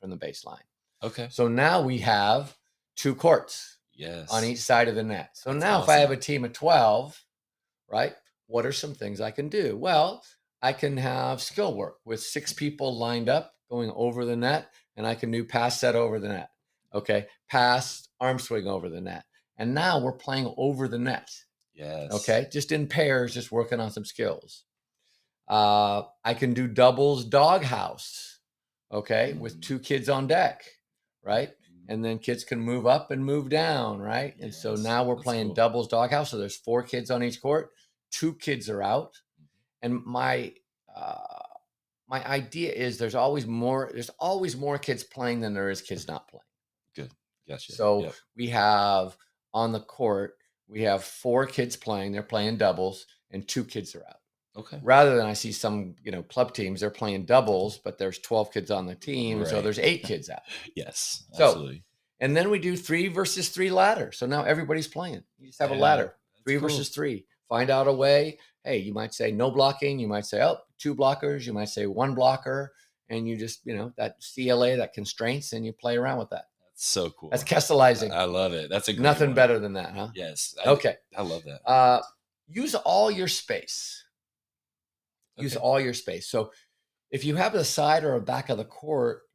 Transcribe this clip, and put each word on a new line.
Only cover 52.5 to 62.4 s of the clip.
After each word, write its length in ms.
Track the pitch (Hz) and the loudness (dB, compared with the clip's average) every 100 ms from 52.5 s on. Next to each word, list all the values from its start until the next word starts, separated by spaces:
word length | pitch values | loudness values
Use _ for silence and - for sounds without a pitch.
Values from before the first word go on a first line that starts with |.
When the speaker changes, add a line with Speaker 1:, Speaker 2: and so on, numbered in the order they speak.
| 113 | 2
Speaker 1:
doubles, 480 | 101 87 95 98 - _ _ | 2 2 -2 -4 -16 _ _
and 160 | 98 - | -12 -6
two 180 | 131 | -6
kids 300 | 117 107 90 | -6 -8 -10
are 100 | - - | -14 -20
out. 140 | - _ _ _ 107 | -20 _ _ _ -20
Speaker 2:
Okay. 240 | 110 147 | -16 -4
Speaker 1:
Rather 340 | 123 135 147 123 | 6 8 8 6
than 100 | 113 | 2
I 80 | |
see 180 | 104 113 | -2 -6
some, 440 | 98 110 104 92 85 | -4 -2 -2 -6 -12
you 80 | 104 | -10
know, 120 | 92 | -10
club 320 | 85 123 123 | -4 0 0
teams, 260 | - 95 95 | -2 -6 -4
they're 100 | 104 | -6
playing 360 | - 107 95 87 | -4 -4 -2 4
doubles, 500 | 127 117 95 104 - | 6 6 2 0 -6
but 200 | - - | -10 -6
there's 200 | 95 - | -6 -6
twelve 320 | - 113 107 | -2 0 0
kids 180 | 110 90 | -2 -2
on 160 | 98 90 | -2 -4
the 80 | |
team, 500 | 90 - 131 113 110 | -10 -6 -4 -2 -2
so 120 | 101 107 | -2 -2
Speaker 2:
Right. 80 | |
Speaker 1:
there's 140 | 104 104 | -2 2
eight 240 | - 170 | 2 0
kids 260 | - 113 - | -2 -6 -6
out. 100 | - - - | -14 -14 -16
Speaker 2:
<laughs> 160 | - | -14
Yes, 500 | - - - - - - | -12 -10 -6 -6 -8 -6
Speaker 1:
So, 100 | - | 4
Speaker 2:
absolutely. 400 | 143 85 69 73 - _ _ - | 6 4 -2 -12 -18 _ _ -4
Speaker 1:
and 140 | 135 | 0
then 140 | 156 | 2